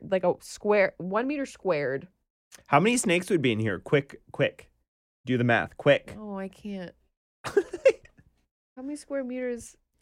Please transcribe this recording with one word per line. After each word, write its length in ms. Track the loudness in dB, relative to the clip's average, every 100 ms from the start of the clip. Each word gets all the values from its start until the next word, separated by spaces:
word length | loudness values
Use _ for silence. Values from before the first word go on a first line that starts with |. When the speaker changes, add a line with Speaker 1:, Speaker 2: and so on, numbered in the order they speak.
| -2
Speaker 1:
like, 160 | 0
a 100 | 2 0
square, 540 | -6 -4 2 4 2 -2
one 280 | -4 -2 -2
meter 200 | -4 -8
squared? 600 | -6 -2 0 -2 -4 -8 _ _ _ _ -20 2
Speaker 2:
How 140 | 4
many 160 | 4 2
snakes 340 | 2 0 2
would 120 | 0
be 100 | 2
in 60 | 0
here? 180 | -2 -4
Quick, 420 | 0 0 0 -12 _
quick. 380 | -2 -2 -4 -20 _ _ _ _ _
Do 120 | -4 0
the 60 |
math, 320 | 2 2 0 0
quick. 400 | 2 2 0 -14
Speaker 1:
Oh, 180 | -12 -10
I 100 | -12
can't. 440 | -12 -12 -12 -12 -18 _ _
Speaker 2:
<laughs> 240 | _ _
Speaker 1:
How 1400 | -4 0 0 2 4 4 -2 _ _ _ _ _ _ -14
many 140 | -10 -10
square 280 | -8 -8
meters? 520 | -6 -6 -6 -8 -12 -20 _ _